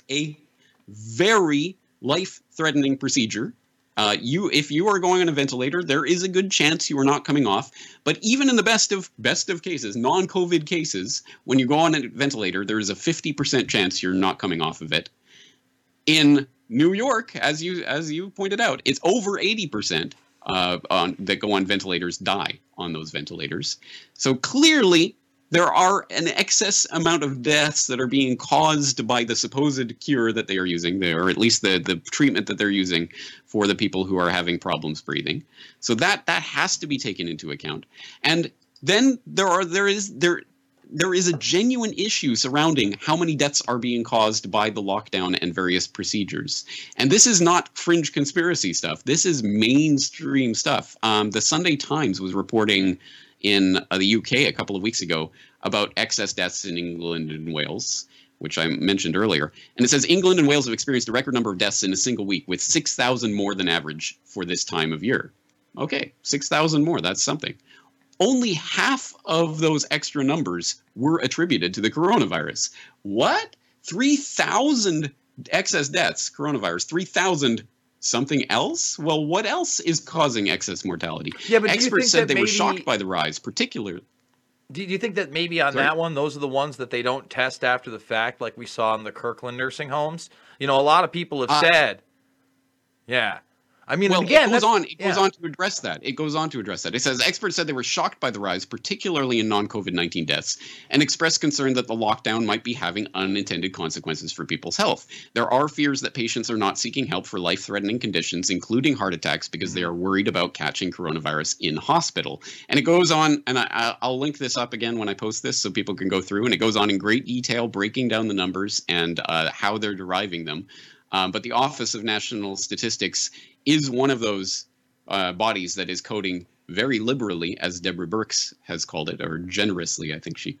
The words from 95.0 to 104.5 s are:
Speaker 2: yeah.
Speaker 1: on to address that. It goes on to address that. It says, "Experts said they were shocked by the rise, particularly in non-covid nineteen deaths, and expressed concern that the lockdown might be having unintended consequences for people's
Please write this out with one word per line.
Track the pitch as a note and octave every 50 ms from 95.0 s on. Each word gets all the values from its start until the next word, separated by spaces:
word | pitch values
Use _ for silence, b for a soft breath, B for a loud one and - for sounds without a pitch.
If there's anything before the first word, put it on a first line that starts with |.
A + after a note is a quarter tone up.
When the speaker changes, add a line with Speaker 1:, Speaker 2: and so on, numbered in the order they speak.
| F#3 G3 D#3+
Speaker 2:
yeah. | G3+ G3
Speaker 1:
on | F#3+
to | - _ E3
address | D#3+ C#3 - F3+ G3 - -
that. | - G2 D#2 - -
It | C3+ B2+
goes | C#3+ D#3 D3+ D3
on | D#3 D#3+ D#3
to | C#3 A#2+
address | G2 G2+ F2+ E2+ -
that. | E2+ F#2
It | B2+
says, | - C#3 C3 B2
"Experts | B2 F3+ - - G#3+ F#3 E3
said | - E3
they | D3+ C#3
were | B2+ A#2
shocked | - - F3+ E3 G3 - _
by | D3+ B2+
the | G#2 G2+
rise, | G2+ F#2+ F2+ F#2 -
particularly | - - - - - G3 - - G3 E3+ D3 C3+ B2+ B2 A2+
in | G#2+ A2
non-covid | G#2+ G2+ G#2 - - G#2+ F2+ F#2
nineteen | F2+ F2 F2 E2+ - F2 D#2+
deaths, | D2+ D2 D2+ - - - B B B B B B B
and | - C#3
expressed | D3+ C#3 - - D#3+ E3 D#3+ -
concern | E3 D3+ C#3+ D3+ C#3 C3+ B2+
that | B2+ A#2+
the | A2+ A2+
lockdown | A2+ A2 G#2 A2 - - A2+ A2 A2+ A#2
might | G#2 G#2 A2 -
be | A#2+
having | A#2 - F2 F2 F2 G#2 G#2 - -
unintended | F#2+ F#2+ F#2+ G2 G2+ G2 - F2+ E2+ F2 F#2 -
consequences | - E2+ D#2+ - E2+ D#2 E2 D#2 - D#2+ D#2+
for | - - D#2
people's | -